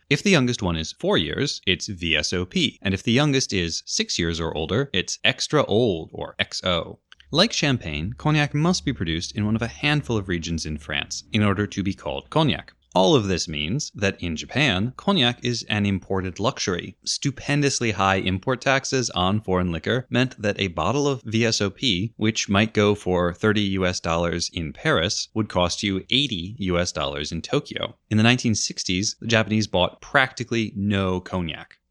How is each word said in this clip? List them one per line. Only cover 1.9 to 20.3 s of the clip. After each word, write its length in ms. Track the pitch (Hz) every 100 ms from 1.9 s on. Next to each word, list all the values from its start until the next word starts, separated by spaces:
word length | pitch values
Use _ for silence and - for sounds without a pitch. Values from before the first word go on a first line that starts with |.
| 92 85 76
S 160 | 76
O 120 | 90 90
P. 320 | 190 151 -
And 120 | 98
if 100 | 95
the 80 | -
youngest 400 | 117 147 135 -
is 300 | 117 85 - -
six 320 | - 220 -
years 220 | 82 82
or 160 | 80 78
older, 340 | 80 110 139
it's 260 | 92 - -
extra 400 | 110 - - 151 -
old, 440 | 104 123 82 80
or 220 | 82 78 -
X 240 | 98 -
O. 360 | 92 85 85 - _ - -
Like 200 | 147 226
champagne, 600 | - 147 123 85 73 87 123
cognac 360 | 151 151 147
must 300 | 147 165 180
be 80 | -
produced 460 | 120 82 80 - -
in 80 | 104
one 100 | 110
of 60 |
a 60 | 117
handful 500 | - 147 147 - 110
of 100 | 95
regions 380 | 87 85 82 78
in 120 | 78
France 460 | - 73 - - -
in 120 | 107
order 220 | 104 98 104
to 160 | -
be 120 | 95
called 360 | 90 - 67 -
cognac. 440 | 156 156 82 - _ _
All 220 | 180 190 143
of 140 | 101
this 180 | 87 -
means 420 | 76 76 131 - -
that 260 | 98 -
in 140 | 87 78
Japan, 560 | - 123 147 92 117 -
cognac 480 | - 196 120 120 123
is 180 | 117 -
an 160 | 107 101
imported 560 | 95 - 95 92 87
luxury. 560 | 110 - - 87 92 - -
Stupendously 880 | - 143 - - 147 139 - 117
high 260 | 101 98 95
import 420 | 90 92 131 123
taxes 500 | 143 135 - 135 117
on 280 | - 90 107
foreign 320 | 101 92 90
liquor 340 | 80 101 120 -
meant 260 | 120 127